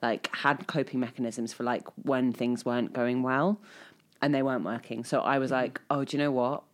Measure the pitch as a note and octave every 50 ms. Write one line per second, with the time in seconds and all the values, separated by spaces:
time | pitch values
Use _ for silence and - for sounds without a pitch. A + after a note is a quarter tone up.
0 | - A#2+ A2+ - - - - - - C#3 D3 C#3 - - - D#3+ C3+ - - B2+
1 | B2+ A#2+ - - B2 A#2 A2 - A#2 A2+ - - A#2+ A#2+ B2 G#2 - - - -
2 | - - C#3 B2+ B2+ B2+ A2+ - A#2+ A#2+ B2 A2+ - B2+ A#2+ B2 A#2+ - - B2+
3 | A#2+ A#2+ B2 B2+ B2+ C3 C3 C3+ D3 F#3 G#3 G#3 - - - - - - - _
4 | _ _ _ _ - C#3+ D3 C3+ C3+ C3+ C3 B2 E2 F2+ A2 A#2 - - A#2 A2+
5 | A#2+ - - C3+ - - C3+ C#3 C3 C3 C3 C3 B2+ A#2 - - - _ C#3+ C#3+
6 | C#3 C3 - C#3+ D3 D3 C3+ B2+ A#2+ B2 C#3+ - - _